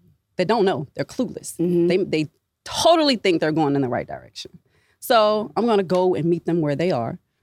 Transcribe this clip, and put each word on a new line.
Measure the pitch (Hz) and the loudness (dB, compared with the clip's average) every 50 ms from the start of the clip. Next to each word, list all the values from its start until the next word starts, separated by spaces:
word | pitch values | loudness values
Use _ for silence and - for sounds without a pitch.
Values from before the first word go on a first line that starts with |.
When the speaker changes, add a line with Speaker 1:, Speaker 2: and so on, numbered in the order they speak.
| _ _ _ _ _ _ _ | _ _ _ _ _ _ _
Speaker 1:
that | - 180 | -4 -2
don't | 160 220 240 190 | 0 0 2 2
know. | 196 156 - 147 - - | 0 0 -2 -6 -8 -8
They're | - 139 | -8 -8
clueless. | - - - 247 175 - - - - - | -6 -6 -6 -6 -6 -8 -12 -14 -10 -6
Speaker 2:
Mm-hmm. | - 165 180 175 170 170 | -2 0 0 2 2 2
Speaker 1:
They, | 180 180 | 2 2
they | 208 185 - - 156 156 - _ _ _ _ _ _ - | 0 0 -2 -2 -2 -2 -4 _ _ _ _ _ _ -16
totally | - - - - 330 339 330 302 285 254 | -10 -4 0 2 4 4 4 4 2 0
think | 196 - 190 165 165 | 0 0 0 0 2
they're | 165 156 | 0 0
going | 156 160 151 139 143 | 0 0 0 0 0
in | 139 | 0
the | 135 120 | -2 -2
right | 123 98 78 | -2 -4 -6
direction." | - 67 64 64 - - - - - - - _ _ _ _ _ _ _ _ | -8 -12 -16 -16 -18 -18 -18 -18 -18 -20 -20 _ _ _ _ _ _ _ _
So | - - 254 220 214 214 214 214 214 - - | -2 2 4 4 4 4 2 0 -4 -4 -4
I'm | 190 226 | -2 0
gonna | 240 214 196 | 2 2 2
go | 190 156 185 180 185 185 180 | 2 2 2 2 2 2 2
and | 156 147 | 0 0
meet | 170 175 165 - | 0 0 -2 -2
them | 170 165 175 | -2 -2 0
where | 151 147 143 | 0 0 0
they | 139 170 185 | 0 -2 -2
are. | 156 120 113 127 180 - _ _ _ _ | -2 -2 -4 -6 -8 -12 _ _ _ _